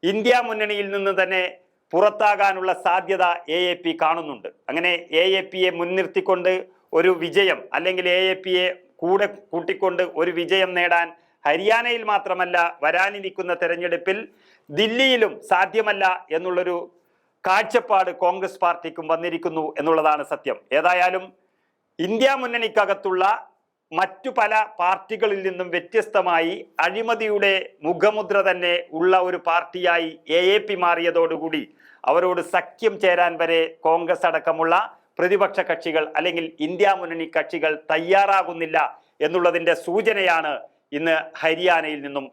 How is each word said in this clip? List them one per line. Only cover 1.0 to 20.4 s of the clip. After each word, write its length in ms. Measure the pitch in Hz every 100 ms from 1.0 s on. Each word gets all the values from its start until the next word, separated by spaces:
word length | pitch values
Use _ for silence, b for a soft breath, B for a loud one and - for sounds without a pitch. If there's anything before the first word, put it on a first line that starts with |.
| 196 190
തന്നെ 220 | 185 185 180 - _ _ _
പുറത്താകാനുള്ള 760 | 165 208 208 214 202 196 190 185 180
സാധ്യത 400 | 190 180 185 190 180 175 - 165
എ 40 | 180
എ 20 | 175
പി 80 | 170 156
കാണുന്നുണ്ട്. 480 | 156 165 156 127 - - -
അങ്ങനെ 220 | 156 175 175 165 156
എ 20 | 185 190
എ 20 | 190
പിയെ 180 | 185 185 170
മുൻനിർത്തിക്കൊണ്ട് 720 | 175 185 180 - 185 185 180 185 - b b 160
ഒരു 140 | 175 175
വിജയം 360 | 165 156 196 143 - 139
അല്ലെങ്കിൽ 300 | 175 185 180 180
എ 20 | 190
എ 20 | 185
പിയെ 240 | 185 180 185 180 _ _
കൂടെ 260 | 165 196 202 202 -
കൂട്ടിക്കൊണ്ട് 520 | 170 165 185 190 180 180 165
ഒരു 120 | 170 170
വിജയം 320 | 165 190 185 180
നേടാൻ 300 | 175 170 170 160 b b 147
ഹരിയാനയിൽ 560 | 156 196 220 233 233 214
മാത്രമല്ല 460 | 202 196 185 180 175 170 -
വരാനിരിക്കുന്ന 680 | 147 170 190 202 190 190 180 175
തെരഞ്ഞെടുപ്പിൽ 560 | 175 170 175 170 175 196 - b b b b
ദില്ലിയിലും 640 | 151 214 233 269 254 214 - -
സാധ്യമല്ല 540 | 180 190 214 214 196 190 185 - 160
എന്നുള്ളൊരു 380 | 180 180 180 175 175 _ _ _ _ _ -
കാഴ്ചപ്പാട് 640 | 190 220 - 233 202 185 175
കോൺഗ്രസ് 380 | 180 185 185 -
പാർട്ടിക്കും 420 | 175 170 165 160 156
വന്നിരിക്കുന്നു 500 | 165 175 165 170 160 156 156
എന്നുള്ളതാണ് 460 | 147 160 156 151 139
സത്യം. 260 | 143